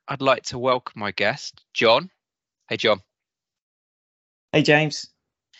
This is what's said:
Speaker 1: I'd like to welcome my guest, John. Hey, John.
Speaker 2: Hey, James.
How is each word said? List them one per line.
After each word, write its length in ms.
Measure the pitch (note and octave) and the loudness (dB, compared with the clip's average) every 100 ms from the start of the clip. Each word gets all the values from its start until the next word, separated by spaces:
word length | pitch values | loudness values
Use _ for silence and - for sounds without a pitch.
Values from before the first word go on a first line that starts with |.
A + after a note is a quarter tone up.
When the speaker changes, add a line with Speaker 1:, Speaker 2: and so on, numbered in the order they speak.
| - | -12
Speaker 1:
I'd 140 | C3+ | -2
like 220 | C3+ G#3+ | 0 0
to 160 | - B2+ | -4 -4
welcome 400 | B2+ B2+ - - | -2 -2 -4 -8
my 100 | G#2 | -8
guest, 560 | - G#2 D3+ - - _ | -2 -4 -4 -12 -20 _
John. 380 | - A2+ B2 F#3 _ _ _ _ _ _ | 0 2 2 0 _ _ _ _ _ _
Hey, 100 | A2+ | -4
John. 240 | A#2 G2 _ _ _ _ _ _ _ _ _ _ _ _ _ _ _ | -2 -2 _ _ _ _ _ _ _ _ _ _ _ _ _ _ _
Speaker 2:
Hey, 100 | D#3 | 0
James. 460 | D3+ D3+ D3+ - - _ _ _ _ | 4 2 2 -6 -16 _ _ _ _